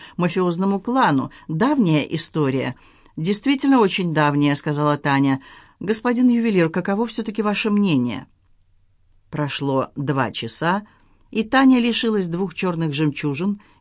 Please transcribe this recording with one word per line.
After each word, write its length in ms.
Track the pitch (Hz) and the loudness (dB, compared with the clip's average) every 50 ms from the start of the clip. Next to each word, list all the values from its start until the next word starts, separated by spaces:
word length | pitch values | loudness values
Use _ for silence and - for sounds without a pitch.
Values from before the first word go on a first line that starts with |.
| - - - | -10 -12 -6
мафиозному 640 | - 170 175 170 185 185 180 170 170 190 196 202 196 | -4 -4 -2 0 0 0 0 0 0 -2 -2 -2 -2
клану. 520 | 190 240 240 269 247 180 147 135 - - - - - | -2 -2 0 2 2 2 2 0 -2 -4 -8 -14 -10
Давняя 560 | - 160 160 214 269 302 277 214 170 156 151 120 | -6 -2 0 0 2 2 2 2 2 2 2 0
история». 720 | - - 160 - - - 160 151 131 131 131 123 131 - - _ - _ _ _ _ _ | -2 -2 -4 -4 -2 -2 -2 0 0 0 -2 -4 -6 -8 -10 _ -20 _ _ _ _ _
«Действительно 640 | - 160 180 202 190 - 269 285 269 - 277 269 254 | -6 -2 -2 -2 0 0 0 0 2 2 4 4 4
очень 340 | 220 185 - - 185 170 156 | 4 2 0 -2 -2 -2 0
давняя», 420 | 156 151 147 143 143 147 143 143 | 2 2 2 2 2 2 2 2
сказала 420 | 143 - 156 147 147 147 147 147 | 0 -2 -2 -2 0 0 0 0
Таня. 440 | 143 - 147 139 135 139 139 135 135 - - - - - - _ - | 0 0 0 2 2 2 2 0 -2 -4 -10 -20 -20 -20 -20 _ -6
«Господин 500 | - 185 220 220 - 247 240 240 254 247 | -4 -4 -4 -2 -2 -2 0 2 4 4
ювелир, 400 | 240 233 226 233 202 185 165 160 | 4 2 2 2 2 2 2 2
каково 380 | 165 185 180 202 196 202 240 | 0 -2 -2 -2 -2 -2 -2
все-таки 340 | 226 - - 226 240 208 - | -4 -4 -6 -6 -6 -4 -2
ваше 280 | 208 208 208 - - 220 | -2 -2 -2 -2 0 0
мнение?» 580 | 208 208 202 190 156 131 123 120 104 - - - _ _ _ _ _ _ _ _ _ _ _ _ _ _ _ _ _ _ _ _ | 2 2 2 2 2 2 0 -2 -4 -8 -12 -16 _ _ _ _ _ _ _ _ _ _ _ _ _ _ _ _ _ _ _ _
Прошло 600 | - 147 147 139 - - 143 139 135 131 123 - - | -6 -6 -4 -4 -4 -4 -2 -2 0 0 -2 -4 -6
два 360 | - 143 131 139 135 127 107 | -6 -4 -2 -2 -2 -2 -2
часа, 540 | - - 117 113 - - 160 165 190 208 208 - _ _ _ _ _ _ _ _ | -4 -6 -6 -6 -4 -2 -2 -2 -2 -2 -6 -10 _ _ _ _ _ _ _ _
и 120 | - 214 220 | -4 -4 -2
Таня 360 | 220 - 262 269 262 262 247 | 0 2 4 6 6 6 4
лишилась 480 | 233 240 220 - - 226 214 208 185 | 4 0 0 0 0 0 0 0 -2
двух 260 | 170 165 175 196 180 - | -2 -4 -4 -4 -6 -6
черных 400 | - 190 185 170 165 165 156 139 | -4 -4 -2 -2 -2 -2 -2 -2
жемчужин, 680 | 143 160 147 139 - - 147 139 123 175 208 202 202 - _ _ _ | 0 0 0 -2 -2 -4 -4 -4 -2 -2 -4 -4 -6 -10 _ _ _